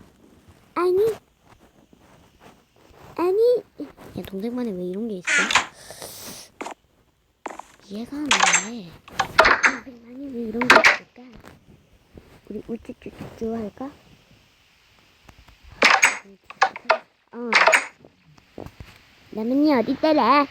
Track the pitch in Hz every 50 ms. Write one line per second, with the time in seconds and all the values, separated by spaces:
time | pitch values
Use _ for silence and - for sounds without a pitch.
0 | - - _ _ - _ - _ _ - - _ _ _ _ 311 349 359 359 381
1 | 427 453 403 - - _ _ _ _ _ - _ _ _ _ _ _ _ - _
2 | _ _ - _ _ _ _ _ - - - _ _ _ _ _ _ _ - -
3 | - - - - 339 359 370 427 466 494 494 440 - - _ - 285 - - -
4 | - - - - 180 - - 190 202 233 233 247 247 233 190 180 180 180 185 196
5 | 233 233 208 180 170 - - - 214 226 - - - - - - - - - -
6 | - - - - - - - - - - _ _ - - - - _ _ _ _
7 | _ _ _ _ _ _ _ _ _ - - - - - - _ _ - 196 214
8 | 240 - 277 285 302 277 - - 196 - 165 165 185 214 240 233 185 165 - -
9 | _ - - - - - - - - - - - - - 269 247 - 269 240 233
10 | 233 233 247 262 285 277 262 233 233 220 214 233 247 247 - 220 214 - - -
11 | - - _ - 247 254 220 - - - - - _ _ - _ _ _ _ _
12 | _ _ _ - - _ - - _ - 202 214 - - 226 226 - - 240 -
13 | - - - - - - - - 233 220 226 233 220 202 - - 262 277 294 -
14 | _ - - _ _ _ - _ _ _ _ _ _ _ _ _ _ _ _ _
15 | _ _ _ _ _ - - _ - - - _ _ - - - - - - -
16 | - - - - - 196 196 _ _ _ - - - 190 - - - 247 320 330
17 | - _ _ _ _ _ - 233 240 233 220 - - 659 622 - - - - _
18 | - - _ _ _ _ _ - _ _ _ - - - - _ - - - -
19 | - _ _ _ - - - 208 220 233 254 277 294 311 285 240 226 240 277 -
20 | - 311 302 294 226 220 277 294 277 -